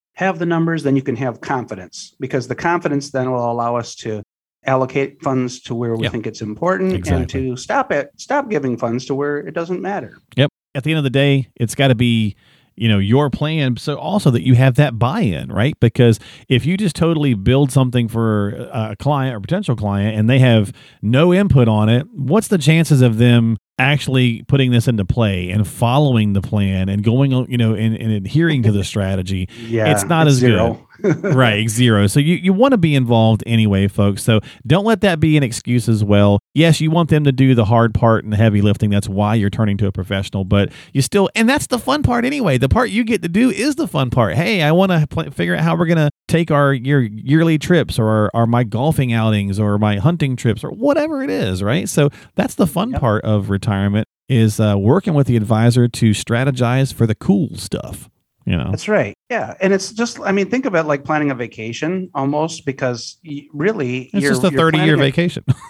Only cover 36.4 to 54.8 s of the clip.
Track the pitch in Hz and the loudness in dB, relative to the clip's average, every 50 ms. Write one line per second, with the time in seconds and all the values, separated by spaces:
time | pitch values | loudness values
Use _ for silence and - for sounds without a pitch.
36.4 | - _ _ 139 165 165 151 - 156 156 160 170 165 - 160 151 147 139 131 127 | 0 _ _ 2 4 4 4 2 2 0 2 0 2 2 2 2 4 2 2 4
37.4 | 135 131 127 120 107 101 120 117 117 110 104 95 120 113 113 - - 107 107 104 | 4 4 4 4 4 4 4 4 4 2 2 2 2 2 2 2 0 -2 0 2
38.4 | 113 110 104 101 101 104 101 - - 104 101 101 - 107 95 101 104 104 113 113 | 2 4 4 4 2 2 2 0 0 0 0 0 -2 -2 -2 -2 0 0 0 0
39.4 | 101 101 - - 110 104 101 98 104 95 - 95 90 95 101 95 95 - - 98 | 0 -2 0 -2 -2 -2 0 -2 -2 -2 -4 -6 -6 -4 -4 -4 -4 -4 -6 -6
40.4 | 95 92 104 101 98 - - - - - - 135 131 - - 202 190 - - 214 | -2 0 2 2 2 0 -4 -12 -20 -4 -4 -2 -2 0 0 0 0 0 0 0
41.4 | 226 240 277 - - - 254 226 - 254 277 302 - - 240 240 233 262 294 285 | 2 2 2 0 -2 -4 -6 -4 -2 -2 0 0 0 0 0 0 -2 -2 -2 -2
42.4 | 226 160 131 120 139 135 - 226 254 196 185 226 240 220 240 175 170 170 165 214 | 0 0 0 0 0 0 2 0 0 0 0 -2 0 0 -2 -2 -2 -2 0 2
43.4 | 254 247 - - 233 302 262 302 294 180 - 143 131 120 - 135 113 90 - 131 | 2 2 0 0 -2 -2 -2 -2 -4 -2 -2 -2 -2 0 0 0 0 0 0 -2
44.4 | 175 220 220 180 147 147 165 180 196 190 175 156 151 - - 165 151 143 - - | -2 0 0 0 2 2 4 4 4 2 2 0 0 0 -4 -6 -6 -6 -4 -4
45.4 | 175 175 175 151 160 165 165 165 175 160 175 160 151 147 - _ _ - 170 165 | -2 -2 0 0 0 0 0 0 0 2 2 2 2 0 -2 _ _ -2 0 0
46.4 | 170 - 151 143 143 139 139 123 120 135 147 139 120 104 107 110 - 131 147 165 | 2 2 2 2 2 2 0 0 0 0 2 2 2 0 -4 -8 -2 0 2 2
47.4 | 165 165 160 143 - - 175 160 104 80 - - 110 107 110 107 104 - - 117 | 4 2 0 0 2 2 2 2 2 0 -2 0 0 2 2 2 2 0 2 0
48.4 | 117 113 117 120 123 104 107 110 135 160 147 151 131 120 117 113 110 110 107 101 | 0 2 2 0 0 -2 -2 -2 0 0 0 0 0 0 0 0 2 2 0 0
49.4 | 98 98 95 107 107 104 101 104 107 104 104 98 98 165 175 160 147 135 127 - | 0 -2 -2 -2 0 0 0 0 0 0 0 0 0 0 0 0 -2 -2 -2 -2
50.4 | - 117 104 113 - - - 214 240 285 277 320 294 320 311 269 262 285 285 277 | -2 -2 -2 -2 -6 -10 -8 -2 -2 0 0 0 -2 -2 -4 -6 -6 -4 -4 -4
51.4 | 135 95 92 90 98 101 131 185 - - - 165 143 143 - - - - _ - | -4 -4 -4 -2 -2 -2 -2 -2 -4 -2 0 0 0 0 0 -6 -16 -8 _ -4
52.4 | - - - - 208 147 123 170 214 254 247 - 135 113 104 107 - 110 107 104 | -4 -4 0 -2 -2 0 0 -4 -4 -4 -4 -2 0 0 0 0 0 0 0 0
53.4 | 98 - 98 98 - 110 101 98 101 101 101 107 110 - _ _ _ - 135 113 | 0 -2 -4 -2 -2 -2 -2 0 0 0 0 -2 -4 -6 _ _ _ -2 2 2
54.4 | 113 107 104 - 110 104 101 98 | 2 2 2 2 0 2 2 2